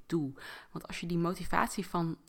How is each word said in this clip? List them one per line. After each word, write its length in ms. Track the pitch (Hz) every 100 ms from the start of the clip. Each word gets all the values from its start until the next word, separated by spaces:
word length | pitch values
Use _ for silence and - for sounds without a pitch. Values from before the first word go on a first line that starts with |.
| -
doe. 260 | 165 135 135 - - -
Want 140 | 160 -
als 140 | -
je 60 | 170
die 120 | 170
motivatie 680 | 170 185 170 165 226 - 175
van, 320 | 175 165 160